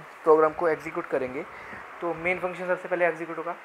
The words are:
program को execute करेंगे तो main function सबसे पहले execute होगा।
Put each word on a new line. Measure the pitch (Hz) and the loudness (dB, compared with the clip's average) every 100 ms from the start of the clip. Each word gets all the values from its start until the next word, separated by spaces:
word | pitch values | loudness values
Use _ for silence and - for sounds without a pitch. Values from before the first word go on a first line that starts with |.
| 156 - | -16 -4
program | 160 156 156 | 6 8 8
को | 156 170 | 4 0
execute | 151 160 170 - | 0 -2 -6 -2
करेंगे | 139 127 135 196 - - - - - | -2 -2 -6 -8 -12 -14 -14 -14 -6
तो | 170 | -4
main | 160 170 180 | -2 -2 -2
function | 180 175 185 | -4 -6 -2
सबसे | 180 180 | -2 0
पहले | 175 170 | 2 2
execute | 160 165 160 | 2 -6 -6
होगा। | 165 - | -6 -8